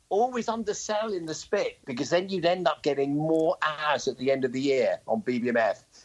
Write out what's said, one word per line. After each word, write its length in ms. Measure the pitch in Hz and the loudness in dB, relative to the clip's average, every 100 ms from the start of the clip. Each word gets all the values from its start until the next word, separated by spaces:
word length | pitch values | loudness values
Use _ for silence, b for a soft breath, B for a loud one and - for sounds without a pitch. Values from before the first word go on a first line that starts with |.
| _ | _
Always 400 | 196 247 247 226 | 0 0 0 -4
undersell 640 | 226 208 196 - 214 220 | -4 -4 -6 -4 -2 -2
in 140 | 190 160 | -4 -6
the 80 | |
Spit, 440 | 151 - 202 143 - - | -8 -4 -2 -2 -6 -10
because 240 | 123 143 | -6 0
then 200 | 170 190 | 0 0
you'd 160 | 190 165 | 0 0
end 240 | 185 170 | 2 0
up 140 | 151 | 0
getting 340 | 151 139 139 147 | 0 0 0 0
more 400 | 156 160 160 - | 2 4 2 2
hours 460 | 156 147 151 139 - | -2 -2 0 0 -2
at 100 | - | -2
the 140 | 127 | 0
end 140 | 135 127 | 0 0
of 80 | |
the 80 | 131 | 0
year 380 | 139 135 104 87 - | 2 2 2 -2 -2
on 140 | 110 | -2
B 180 | 113 123 | 0 0
B 100 | 120 | 2
M 80 | 117 | 2
F. 260 | 110 - _ b | 2 0 _ b